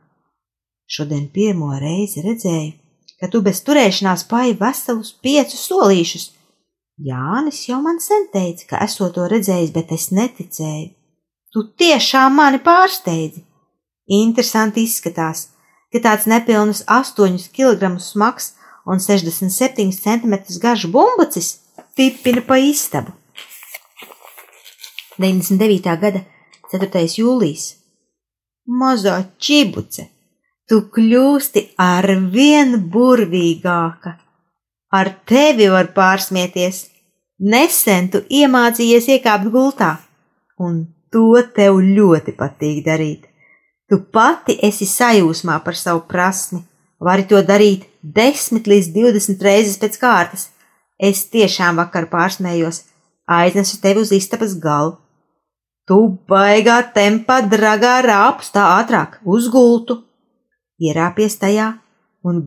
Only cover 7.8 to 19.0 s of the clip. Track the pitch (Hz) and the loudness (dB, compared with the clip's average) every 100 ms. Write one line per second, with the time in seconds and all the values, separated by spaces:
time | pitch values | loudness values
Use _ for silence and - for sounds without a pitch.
7.8 | 311 339 - 415 403 196 180 170 - - | -4 -4 -2 -2 -2 -4 -4 -8 -8 -6
8.8 | 202 - 185 180 175 226 196 180 165 165 | -6 -4 -6 -4 -4 -2 -2 -2 -2 -4
9.8 | 165 160 - 185 247 - 170 - 156 151 | -6 -8 -4 -4 -4 -6 -18 -12 -10 -10
10.8 | 160 _ _ _ _ _ _ 220 214 - | -14 _ _ _ _ _ _ -8 -6 0
11.8 | 339 269 - 269 262 277 285 262 339 349 | 2 2 2 2 4 4 4 2 4 4
12.8 | 370 370 - 165 156 - - _ _ _ | 4 0 -6 -6 -6 -12 -20 _ _ _
13.8 | _ _ - 202 226 226 240 220 220 220 | _ _ -2 0 2 0 0 0 0 0
14.8 | 226 - 170 170 160 160 - _ _ _ | -4 -4 -8 -6 -6 -8 -14 _ _ _
15.8 | _ 233 233 214 220 226 233 214 214 202 | _ -2 0 0 2 0 2 0 0 -2
16.8 | - 233 269 - 196 180 - - 262 190 | 0 0 0 0 0 0 -8 -2 0 2
17.8 | 190 180 - 208 220 247 - _ - - | -2 -6 -8 -2 -2 -2 -12 _ -20 -16
18.8 | - 185 | -6 -4